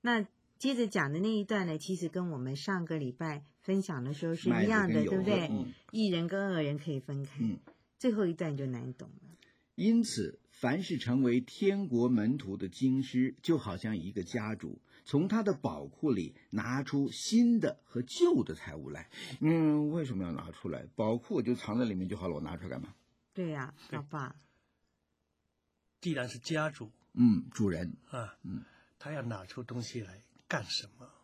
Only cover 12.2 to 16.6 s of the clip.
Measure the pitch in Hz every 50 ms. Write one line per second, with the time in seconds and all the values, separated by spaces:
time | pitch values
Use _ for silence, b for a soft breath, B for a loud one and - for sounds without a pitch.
12.2 | 104 110 135 147 - 95 95 98 98 92 - - 131 131 127 135 135 131 - 127
13.2 | 127 131 - - - - 165 147 - 107 87 95 - 110 110 95 80 92 - 104
14.2 | 90 - - 123 107 107 110 - - 80 - - _ b b b b - - 143
15.2 | 165 190 208 226 220 208 180 135 - - 151 - 71 69 - - - 151 127 95
16.2 | 82 73 b b b b - 104